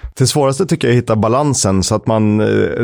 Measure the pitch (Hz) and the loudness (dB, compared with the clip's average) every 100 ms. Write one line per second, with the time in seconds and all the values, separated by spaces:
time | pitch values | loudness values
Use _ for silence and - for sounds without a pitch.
0 | - - 127 151 135 135 190 165 120 120 | -16 -2 -2 2 0 0 -2 -2 2 0
1 | 120 110 110 123 147 127 101 95 92 107 | 2 0 2 0 0 0 0 0 0 -2
2 | - 110 107 107 107 104 95 - | 0 0 2 2 2 0 0 -2